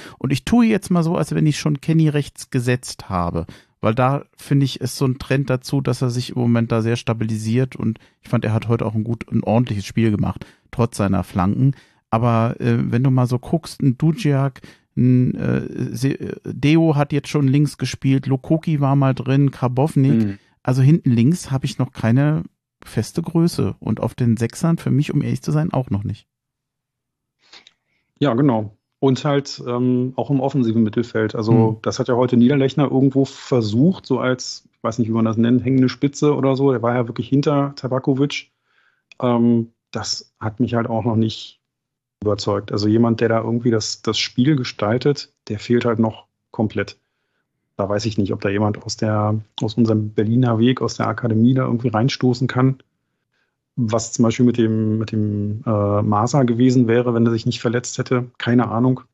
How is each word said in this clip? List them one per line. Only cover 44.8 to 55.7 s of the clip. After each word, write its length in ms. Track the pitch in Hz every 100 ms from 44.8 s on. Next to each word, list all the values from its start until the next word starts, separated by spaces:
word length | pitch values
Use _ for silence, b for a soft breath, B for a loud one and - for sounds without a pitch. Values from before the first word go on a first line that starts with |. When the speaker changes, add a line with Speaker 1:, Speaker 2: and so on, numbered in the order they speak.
| 104 120 147 143 - _ -
Speaker 2:
der 100 | 107
fehlt 260 | - 120 117
halt 140 | 113
noch 260 | 113 110 - _ _
komplett. 460 | - 107 101 98 - _ _ _ _ _ _ _ -
Da 100 | 98
weiß 160 | 104 113
ich 120 | 110
nicht, 140 | 98
ob 80 | 110
da 80 | 104
jemand 320 | 101 104 107
aus 120 | - -
der, 420 | 110 107 107 107 107 -
aus 140 | 113 117
unserem 360 | 113 110 107
Berliner 440 | 107 107 117 127 113
Weg, 220 | 117 127
aus 140 | 117 -
der 120 | 113
Akademie 460 | 113 117 110 117
da 120 | 131 127
irgendwie 240 | 120 120
reinstoßen 580 | 107 117 - 127 123 127
kann. 300 | 127 131 131 _ _ _ _ _ _ _ _ _ -
Was 360 | 113 113 -
zum 100 | -
Beispiel 220 | 113 113 123
mit 120 | 117
dem, 400 | 113 110 110 110
mit 140 | 110
dem, 500 | 110 107 104 104 107
äh, 360 | 123